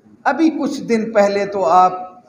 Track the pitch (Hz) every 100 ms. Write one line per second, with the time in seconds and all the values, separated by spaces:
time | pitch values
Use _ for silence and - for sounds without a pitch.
0 | _ _ 240 269 320 285 269 - 180 226
1 | 208 208 202 202 196 202 170 180 185 180
2 | - -